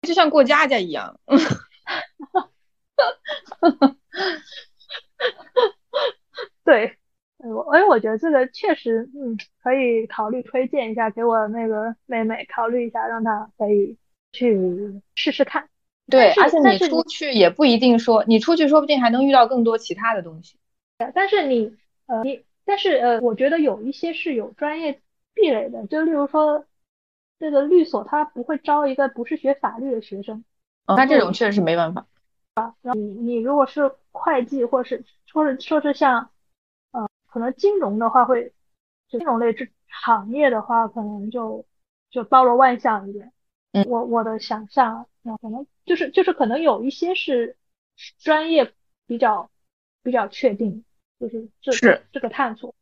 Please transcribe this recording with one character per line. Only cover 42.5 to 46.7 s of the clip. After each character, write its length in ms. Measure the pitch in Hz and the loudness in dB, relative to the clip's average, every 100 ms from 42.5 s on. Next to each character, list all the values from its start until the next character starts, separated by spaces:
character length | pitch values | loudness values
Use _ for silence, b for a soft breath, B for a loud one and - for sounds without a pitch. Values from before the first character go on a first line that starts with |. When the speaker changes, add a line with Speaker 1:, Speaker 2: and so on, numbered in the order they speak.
| 240 | 6
Speaker 2:
万 240 | 262 247 | 4 4
象 280 | 285 214 196 | -2 -2 -6
一 60 | |
点。 180 | 202 240 _ _ _ _ | -16 -18 _ _ _ _
Speaker 1:
嗯。 120 | 202 202 | -2 0
Speaker 2:
我， 160 | 233 | -2
我 200 | 247 233 | 0 -2
的 160 | 220 220 | -2 -6
想 280 | - 220 214 | -8 -10 -4
象， 380 | - 240 226 240 _ | 0 0 -2 -16 _
那 160 | 233 214 | -14 -14
可 120 | 220 | -12
能 160 | 226 285 _ - | -12 -12 _ -4
就 100 | 349 | -4
是， 140 | 277 | 0
就 140 | 330 | 0
是 100 | 370 | 0
可 140 | 339 233 | 0 -2
能 140 | 254 | 0
有 220 | 320 | 0